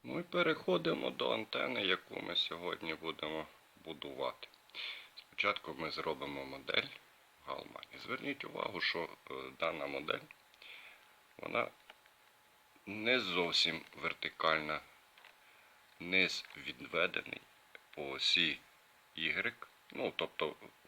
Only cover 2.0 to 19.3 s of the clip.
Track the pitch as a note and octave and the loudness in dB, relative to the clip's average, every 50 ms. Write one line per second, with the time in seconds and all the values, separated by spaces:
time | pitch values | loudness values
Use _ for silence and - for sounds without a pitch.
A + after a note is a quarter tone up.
2 | - - - - F2 F2 F2 F2 - - E2 E2 F2 F2 E2+ - E2 E2 D#2+ D#2 | 2 -6 -6 -6 -4 -2 0 0 0 0 -2 -4 -2 -4 -4 -2 -4 -6 -4 -4
3 | E2 E2 D#2 - D#2+ D#2 D#2 D#2 D#2 - - - - - - - - D#2+ D#2+ C#2+ | -4 -6 -4 -4 -4 -2 -2 -4 -6 -6 -12 -20 -20 -20 -20 -16 -10 -10 -10 -8
4 | C#2+ D2 C2+ B1+ C#2 B1+ - - - - - - - - - - - - - - | -8 -8 -4 -2 -2 -2 -2 -6 -16 -18 -18 -20 -20 -14 -10 -8 -6 -6 -8 -10
5 | - - - - - - - - - G2+ G2+ - - - D2 C2+ D#2+ D#2 D2+ D#2 | -12 -16 -18 -20 -20 -16 -4 0 2 2 2 0 -4 -8 -6 -4 -4 -2 -2 -2
6 | - E2 D2+ C2 C#2+ C#2+ C#2+ C#2 C#2 C2+ C2+ C#2 - - - - - - - - | 0 0 0 0 -2 -6 -4 -6 -6 -8 -10 -10 -4 0 0 0 0 -2 -8 -14
7 | - - - - - - - - - - - - - - - - - - - - | -18 -20 -20 -20 -20 -20 -20 -18 -8 -6 -6 -6 -6 -10 -12 -14 -14 -12 -14 -12
8 | - - A#2+ - - C#3+ C#3 - - - - - E2 - G2 F2 - - - E2+ | -6 -6 -6 -4 -2 -6 -6 -6 -8 -8 -4 -2 -2 -2 0 0 0 0 0 0
9 | E2 D#2 - - - - C#2 C2+ C2 C2 C2 - - E2 D#2+ D#2 C#2+ C#2+ C#2 C#2 | -2 -4 -6 -14 -10 -8 -8 -6 -6 -8 -4 -2 0 0 0 0 -4 -4 -4 -4
10 | D2 - - - - - - - - - - - - - - - - - - - | 0 0 -2 -2 -2 -12 -20 -20 -20 -20 -20 -20 -18 -16 -16 -16 -16 -18 -20 -20
11 | - - - - - - - - - G1+ - A#2 A#2 - - - - - - - | -20 -20 -20 -20 -20 -20 -14 -10 -8 -2 0 0 0 0 -4 -14 -20 -20 -20 -20
12 | - - - - - - - - - - - - - - - - - G2 G2+ G#2+ | -20 -20 -20 -20 -20 -20 -20 -20 -20 -20 -20 -20 -20 -20 -20 -16 -10 -8 -6 0
13 | G#2+ A#2 B2+ B2+ A2 F#2 F2 F2+ F2 E2+ D#2 - - E2 D#2+ D#2+ - - - - | 4 4 4 4 4 2 2 4 4 4 6 4 4 4 2 -2 -6 -10 -10 -4
14 | D#2+ E2 E2 - - D#2 - - D#2+ E2 D#2+ D#2 D#2 D2+ D2+ D2 - - - - | -4 -4 -2 -2 -6 -8 -4 2 4 4 4 4 2 0 -2 -4 -4 -10 -20 -20
15 | - - - - - - - - - - - - - - - - - - - - | -20 -20 -20 -20 -20 -20 -20 -20 -20 -20 -20 -20 -20 -20 -20 -20 -20 -20 -14 -10
16 | E2+ F2 F#2 F#2+ F#2 E2+ - - - - - D2 C#2 D2 D2+ B1 D2 - - E2 | -2 4 8 8 8 8 4 -2 -6 -8 -14 -12 -10 -10 -8 -8 -8 0 2 4
17 | E2+ - - - - - - - - - - - - - - - - - - D#2 | 4 4 2 -2 -2 -2 -10 -10 -10 -18 -20 -20 -20 -20 -20 -20 -20 -14 -8 -6
18 | D2 C#2 C2+ C#2 - - - F2 E2+ D3 C#3+ - - - - - - - - - | -6 -4 -2 0 4 6 6 8 6 6 4 0 -6 -18 -20 -20 -20 -20 -20 -20
19 | - - - - - - | -20 -14 -6 0 0 2